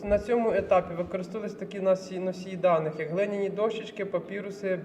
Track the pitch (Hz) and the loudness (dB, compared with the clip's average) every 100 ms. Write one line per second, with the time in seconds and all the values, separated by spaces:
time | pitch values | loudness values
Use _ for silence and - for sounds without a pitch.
0 | 208 202 247 240 226 190 190 185 175 165 | 2 2 4 2 4 2 4 4 4 -2
1 | 175 190 180 220 208 - 180 202 190 185 | -4 -4 -6 -8 -8 -8 -10 0 2 2
2 | - 185 185 180 185 185 180 160 156 156 | 0 -4 -4 -4 -8 2 4 4 2 -4
3 | 151 180 202 202 190 175 220 - - - | -2 0 0 0 -2 0 0 0 -6 -8
4 | 185 175 - 196 196 185 196 180 | -4 -4 -4 -8 -8 -4 -2 0